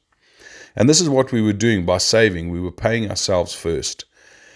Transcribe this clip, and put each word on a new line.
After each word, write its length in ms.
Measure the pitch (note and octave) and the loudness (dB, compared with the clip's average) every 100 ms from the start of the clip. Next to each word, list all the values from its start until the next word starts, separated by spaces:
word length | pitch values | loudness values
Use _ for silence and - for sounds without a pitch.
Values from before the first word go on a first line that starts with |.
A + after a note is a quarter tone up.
| _ _ _ _ - - - - | _ _ _ _ -20 -20 -10 0
And 120 | A#2+ | 4
this 120 | D#3 | 4
is 80 | E3 | 2
what 240 | C3 B2+ | 2 0
we 100 | A#2 | 0
were 100 | G#2+ | 0
doing 320 | G2+ A#2 G#2 | 2 2 2
by 140 | F2 F#2 | 2 0
saving. 500 | - A2+ A2 F2+ E2+ | 2 4 4 2 -6
We 120 | F2 | -6
were 100 | F2+ | -6
paying 400 | - A2 A#2 G#2+ | -4 -2 -2 -4
ourselves 420 | F#2+ - F#2 F2 | -6 -2 -2 -2
first. 520 | - E2+ D#2 - - - _ _ _ _ | -6 -6 -4 -6 -10 -18 _ _ _ _